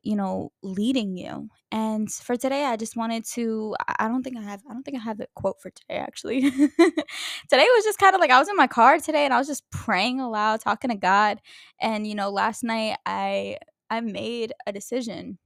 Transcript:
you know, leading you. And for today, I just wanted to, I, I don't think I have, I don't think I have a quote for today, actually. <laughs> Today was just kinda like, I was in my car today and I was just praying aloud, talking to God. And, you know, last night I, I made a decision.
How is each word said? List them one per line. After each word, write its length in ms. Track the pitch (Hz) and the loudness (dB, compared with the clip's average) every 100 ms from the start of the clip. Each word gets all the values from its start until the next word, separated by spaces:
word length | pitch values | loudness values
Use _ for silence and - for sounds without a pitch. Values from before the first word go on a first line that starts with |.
you 140 | - 208 | -2 -2
know, 340 | 190 190 - _ | -2 -4 -8 _
leading 540 | 196 190 226 262 202 185 | -8 -2 0 0 -2 -6
you. 320 | - - 220 _ _ | -8 -10 -12 _ _
And 400 | 220 220 214 214 | -4 -4 -4 -4
for 260 | - - 240 | -8 -6 -4
today, 280 | 269 277 | -2 -2
I 120 | 294 220 | -2 -4
just 200 | 226 233 | -6 -6
wanted 280 | 226 226 226 | -4 -4 -6
to, 420 | - 226 220 214 - - | -4 -4 -4 -6 -6 -6
I, 200 | - 220 | -2 -2
I 20 | |
don't 160 | 254 | -2
think 120 | 254 240 | -4 -10
I 60 | |
have, 200 | 208 202 269 | -10 -12 -12
I 40 | |
don't 100 | 233 | -14
think 140 | 277 269 | -8 -8
I 40 | |
have 200 | 220 214 | -8 -8
a 80 | - - | -10 -4
quote 260 | 196 - | -6 -6
for 80 | 185 | -16
today, 280 | - _ - | -20 _ -8
actually. 420 | - - - 247 | -8 -10 -4 2
<laughs> 100 | 277 | 2
Today 200 | 269 294 - 339 311 - - - - - | 4 2 6 4 4 -6 -10 -10 -12 2
was 340 | 254 403 494 | 6 8 6
just 160 | 427 403 | 4 4
kinda 180 | 392 381 | 6 6
like, 120 | 311 | 6
I 100 | 254 | 6
was 80 | 359 | 6
in 80 | 392 | 4
my 100 | 262 | 2
car 320 | - 233 311 | 6 6 6
today 260 | 294 302 | 2 0
and 80 | 285 | 2
I 60 | 247 | 2
was 80 | 277 | 0
just 240 | 269 _ | -6 _
praying 480 | - - 185 220 262 | -10 -2 0 0 -2
aloud, 400 | 254 214 214 220 | -4 0 0 0
talking 300 | - 214 254 | -2 -2 -4
to 60 | 208 | -2
God. 440 | 185 202 214 208 _ - - _ | 2 4 4 0 _ -20 -20 _
And, 240 | 226 214 | -4 -2
you 120 | 214 208 | -4 -4
know, 140 | 202 | -4
last 340 | 196 208 220 | 0 -2 -2
night 320 | 233 226 220 - - | -4 -2 -2 -4 -6
I, 520 | 196 196 196 196 202 - _ _ | -4 -2 -4 -4 -10 -16 _ _
I 100 | 226 | -6
made 520 | 233 196 220 240 226 - - | -6 -6 -6 -6 -8 -8 -10
a 60 | |
decision. 680 | 202 - 247 226 180 175 196 | -10 -6 -6 -6 -10 -12 -16